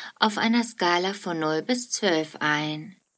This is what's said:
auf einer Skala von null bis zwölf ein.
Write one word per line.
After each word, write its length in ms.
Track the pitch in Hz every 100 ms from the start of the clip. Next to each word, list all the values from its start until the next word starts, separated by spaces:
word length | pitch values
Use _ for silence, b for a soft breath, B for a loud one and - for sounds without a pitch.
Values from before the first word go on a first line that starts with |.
| B -
auf 200 | 214 208
einer 260 | 226 233
Skala 480 | 233 - 175 175 190
von 280 | 196 185 165
null 200 | 156 156
bis 300 | 156 170 -
zwölf 460 | - 202 160 156 -
ein. 560 | 151 147 151 151 160 - _